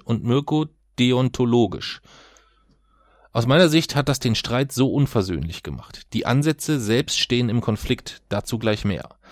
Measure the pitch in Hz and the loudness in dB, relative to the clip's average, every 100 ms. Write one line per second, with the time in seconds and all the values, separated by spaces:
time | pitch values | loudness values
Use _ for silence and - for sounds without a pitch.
0 | - 113 117 131 147 151 156 _ _ - | -4 -2 0 0 0 -2 -2 _ _ 0
1 | 123 127 127 - 120 120 104 - - - | 2 2 2 0 2 4 2 0 -10 -14
2 | _ - - _ _ _ _ _ _ _ | _ -20 -20 _ _ _ _ _ _ _
3 | _ _ _ 120 117 156 170 160 - - | _ _ _ -2 2 4 4 4 0 -2
4 | 143 131 123 107 - 123 139 120 135 143 | -2 -2 0 -2 -2 -2 -2 0 0 2
5 | 139 113 92 78 80 - - 64 - - | 2 2 0 -2 -6 -8 -10 -12 -14 -20
6 | - 110 - 131 156 151 - 147 107 117 | -6 -4 0 2 2 0 -2 -2 0 0
7 | - - - 123 120 117 117 107 - 127 | 0 -2 0 0 2 0 0 -2 -2 -4
8 | - - - 101 - 113 110 107 101 85 | -6 -16 -6 -6 -4 -2 0 0 -2 -4
9 | - - - | -8 -20 -20